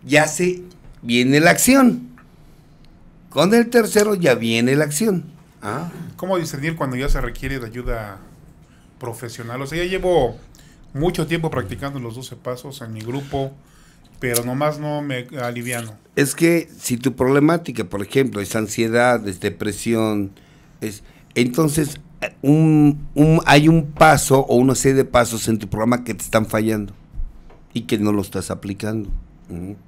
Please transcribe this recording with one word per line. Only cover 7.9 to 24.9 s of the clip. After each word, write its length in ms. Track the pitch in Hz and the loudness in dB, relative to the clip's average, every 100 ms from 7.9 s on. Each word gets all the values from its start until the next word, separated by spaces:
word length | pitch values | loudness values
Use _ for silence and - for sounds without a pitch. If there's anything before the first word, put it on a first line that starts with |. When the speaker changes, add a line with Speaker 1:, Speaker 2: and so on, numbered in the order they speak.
| 117 104 95 - - - - _ _ _ _ | -6 -8 -14 -20 -20 -20 -20 _ _ _ _
Speaker 2:
profesional? 600 | 120 113 117 - 113 123 | -12 -10 -14 -14 -12 -10
O 60 | 139 | -8
sea, 180 | 160 | -6
ya 60 | 180 | -4
llevo 480 | 185 180 170 120 110 - - - _ - | -2 2 2 2 -4 -20 -20 -20 _ -14
mucho 320 | 135 165 180 151 | -2 -2 -2 -2
tiempo 240 | 165 160 | -2 -2
practicando 500 | 131 107 113 139 139 | -4 -6 -8 -8 -8
los 140 | 117 113 | -10 -12
doce 200 | 127 113 | -16 -14
pasos 440 | - 123 143 135 | -12 -10 -12 -16
en 100 | 117 | -14
mi 80 | 110 | -12
grupo, 520 | 107 135 139 139 135 139 _ _ - _ _ - | -8 -8 -6 -6 -6 -10 _ _ -20 _ _ -8
pero 260 | 127 117 120 | -2 -2 -2
nomás 320 | 131 151 147 | -2 -2 -2
no 240 | 151 147 | -6 -6
me 260 | 147 127 123 147 | -6 -8 -8 -10
aliviano. 540 | 120 120 120 120 113 107 _ - | -8 -8 -8 -8 -10 -16 _ -6
Speaker 1:
Es 200 | 139 - | -4 0
que 340 | 165 170 160 - | 2 2 -2 -12
si 180 | - 120 | -6 -4
tu 180 | 127 117 | -4 -2
problemática, 680 | 131 139 151 170 170 117 95 | 0 4 4 2 -4 -10 -8
por 180 | 101 | -8
ejemplo, 360 | 101 135 135 104 | -2 0 0 -2
es 160 | 98 113 | -4 -4
ansiedad, 720 | 107 110 113 117 123 120 101 | -4 -2 0 2 2 2 -2
es 120 | 90 | -6
depresión, 920 | 101 95 104 101 113 113 110 107 95 - _ _ _ _ | -6 -4 -8 -6 -2 0 0 -2 -4 -10 _ _ _ _
es, 220 | 113 101 - - - | -12 -12 -20 -20 -8
entonces, 680 | - 123 123 156 151 143 - - - - - | -2 0 2 0 0 -4 -8 -18 -12 -12 -4
un, 680 | 135 151 156 151 147 147 147 | 2 4 6 6 4 4 -4
un, 280 | - 151 160 - | 2 4 4 6
hay 220 | 143 156 | 6 6
un 240 | 165 151 | 4 2
paso 480 | - 156 139 - 135 | 4 6 6 4 2
o 160 | 131 120 | 4 4
una 180 | 131 | 4
serie 220 | 123 135 | 4 2